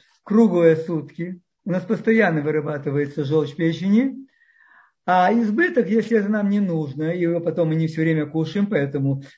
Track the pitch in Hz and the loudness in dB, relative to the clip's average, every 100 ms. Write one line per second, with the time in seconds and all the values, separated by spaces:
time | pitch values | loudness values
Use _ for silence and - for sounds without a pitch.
0 | _ _ - 208 226 175 165 160 160 165 | _ _ 0 4 4 4 4 4 0 -8
1 | 139 - 175 180 _ _ - 180 180 214 | -8 -10 -12 -12 _ _ -6 -6 -4 -2
2 | - 226 202 160 143 151 147 151 143 139 | 2 2 4 2 0 -2 -2 -6 -4 -2
3 | 143 151 135 156 143 - 165 165 190 214 | -2 -4 0 0 0 -2 -2 0 2 2
4 | 269 - - _ _ _ _ _ _ _ | 2 -2 -14 _ _ _ _ _ _ _
5 | - 185 185 226 220 214 359 269 185 220 | 0 2 4 2 0 0 0 0 0 0
6 | 220 226 202 214 202 202 196 165 147 139 | 2 0 0 0 0 0 0 -2 -4 -4
7 | 156 180 170 170 170 170 160 160 160 160 | -4 -2 -2 -2 -2 -2 0 0 -2 -2
8 | 160 160 147 160 160 202 202 190 139 139 | 0 0 -2 -4 -4 -2 -2 0 -2 -2
9 | 139 135 - | -2 -2 -8